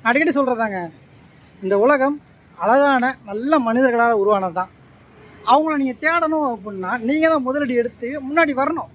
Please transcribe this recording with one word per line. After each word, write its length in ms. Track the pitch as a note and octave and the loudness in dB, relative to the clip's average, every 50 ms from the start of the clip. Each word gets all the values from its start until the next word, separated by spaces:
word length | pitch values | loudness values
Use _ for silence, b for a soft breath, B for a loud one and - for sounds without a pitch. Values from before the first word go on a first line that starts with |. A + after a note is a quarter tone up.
நான் 80 | _ A3 | _ 2
அடிக்கடி 220 | A#3+ C#4 D#4+ D#4 C#4+ | 2 2 2 2 0
சொல்றதாங்க, 440 | C#4+ C#4 B3+ B3 A3 A3+ G#3+ G3+ F#3 F3 E3 D3+ - - - - - - - - - - - _ - F#3+ | 0 0 0 0 -2 -2 -4 -4 -6 -8 -10 -12 -18 -20 -20 -20 -20 -20 -20 -20 -20 -20 -20 _ -10 -4
இந்த 160 | F#3+ G3 G3 | -2 0 2
உலகம் 380 | G#3 C4 D4 C#4 C4 C#4 D4 D4 - _ - _ _ - - - | 4 4 4 4 2 0 -2 -4 -10 _ -20 _ _ -20 -14 -6
அழகான 600 | E3+ G3 A#3 C#4 C#4+ C#4+ C#4 C4 B3 B3+ C4+ - - | 0 2 4 4 4 4 2 2 0 -2 -4 -6 -12
நல்ல 340 | G#3+ G3 G#3 A#3 C#4 D#4+ D4+ | -12 -10 -6 -2 0 0 0
மனிதர்களால் 600 | B3 A3+ A3+ A#3+ C4+ C4 A#3 A#3 A#3 A#3 A#3 G#3+ G3 | 2 0 0 2 2 2 2 2 2 2 2 2 2
உருவானது 300 | G3+ G#3+ G3 F#3+ F#3 F3 | 2 2 2 0 -2 -4
தான். 200 | F3+ F#3 F#3+ - - - - - - - - - - - - - - - | -6 -8 -8 -10 -20 -20 -20 -20 -20 -20 -20 -20 -20 -20 -20 -20 -12 0
அவங்கள 300 | - A#3+ C#4+ D#4 D#4+ D#4 D4 C4+ | 2 4 4 4 2 0 -2 -2
நீங்க 120 | C4 B3 - - | -2 -4 -2 -2
தேடணும் 460 | D#4 E4 F4 E4+ D#4 D#4+ D#4 D4+ C4+ A#3+ | 0 0 0 0 0 0 0 0 -2 -4
அப்படின்னா, 460 | G#3 F#3 G#3+ G3+ F#3+ F#3 F3+ G#3+ B3 | -4 -8 -12 -10 -8 -6 -6 -6 -4
நீங்க 300 | A3 A3+ C#4+ D#4 D#4 D#4+ | -2 -2 0 2 2 2
தான் 180 | D#4+ D4+ B3+ B3 | 2 2 0 -2
முதலடி 260 | C4 D4 D4 B3 B3 A#3+ A#3 | -2 -2 -2 -2 0 0 -2
எடுத்து 260 | A#3+ - - A#3 A#3 C#4 D4+ C4+ | -2 -4 -8 -10 -8 -8 -8 -8
முன்னாடி 280 | C4 D4 E4 E4 D4 C#4 B3 | -4 0 0 0 0 0 -2
வரணும். 300 | C4+ D4 E4+ D#4+ G#3 - - | -2 -2 -2 -6 -8 -10 -16